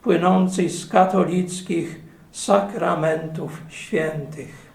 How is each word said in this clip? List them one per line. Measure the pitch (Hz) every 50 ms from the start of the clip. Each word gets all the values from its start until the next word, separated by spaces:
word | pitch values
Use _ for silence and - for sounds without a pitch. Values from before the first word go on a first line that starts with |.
płynącej | - 233 180 165 175 185 190 185 185 185 - - 180 156
z | - - -
katolickich | - - 196 185 185 202 190 175 156 175 185 175 - - - - - 175 170 - - - - - - - - - -
sakramentów | - - - - 202 202 196 - - 196 170 175 175 160 156 160 160 160 165 156 - - 147 156 - - - -
świętych. | - - - - - 160 156 156 156 156 139 - - - 127 - - - - -